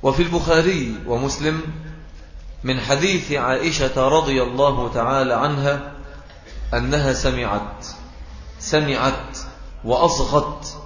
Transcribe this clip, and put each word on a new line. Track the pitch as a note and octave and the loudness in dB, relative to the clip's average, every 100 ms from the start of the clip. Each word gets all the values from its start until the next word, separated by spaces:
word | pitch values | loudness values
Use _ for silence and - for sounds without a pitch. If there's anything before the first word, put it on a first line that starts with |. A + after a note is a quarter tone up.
وفي | C#3+ C3+ | 2 4
البخاري | E3+ E3+ D#3+ E3 E3 F3+ A#2+ G#2+ - | 4 2 4 6 6 2 -2 -4 -2
ومسلم | A#2+ C3+ D3+ D3+ D#3+ D#3+ - - - - - - - - - | 0 0 0 -2 -2 -4 -8 -12 -14 -14 -16 -16 -16 -14 -8
من | B2+ C3 | -2 -2
حديث | A#2+ C#3 F#3+ F#3 - | 0 2 2 0 0
عائشة | D3 B2 C3 E3 D3 C3+ C3+ C3 | -2 2 2 0 2 0 2 4
رضي | D#3 D#3+ C3+ | 4 4 2
الله | A#2+ B2 C#3 B2+ A#2+ | 0 4 2 4 -2
تعالى | A#2+ A#2 C3+ C3 | 0 0 2 2
عنها | A#2 C#3+ C#3+ C#3 C#3+ - - - - - - - - - | 2 0 0 0 0 -4 -12 -14 -16 -18 -20 -16 -10 -2
أنها | A#2+ B2 D3 C#3 | -2 0 0 2
سمعت، | B2 C3+ B2 A#2 G#2 G#2+ - - - - - - - - - | 2 2 0 -2 -2 -4 -10 -14 -14 -16 -16 -16 -16 -16 -12
سمعت | - D#3 D3 C3 B2+ - - - - - - - A2+ | 0 2 2 2 0 0 -8 -12 -14 -14 -16 -10 0
وأصغت | B2+ E3+ - C3+ C#3+ B2+ - - - | 4 4 4 2 2 0 -6 -12 -12